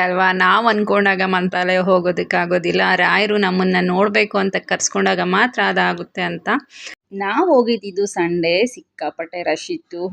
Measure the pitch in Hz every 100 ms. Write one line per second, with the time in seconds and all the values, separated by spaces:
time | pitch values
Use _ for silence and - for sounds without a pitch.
0 | 185 185 185 185 185 202 233 214 208 202
1 | 202 185 190 185 180 180 180 185 185 185
2 | 175 175 175 180 175 180 170 180 185 185
3 | 175 185 208 208 190 185 185 185 180 180
4 | 208 208 208 202 190 180 - 185 - 196
5 | 190 185 180 185 247 240 196 185 180 175
6 | 175 - 175 170 - 254 - - - -
7 | _ 196 196 233 359 269 233 226 202 180
8 | 202 190 170 175 165 175 247 - - -
9 | 151 - 165 180 170 156 - 165 - 175
10 | 180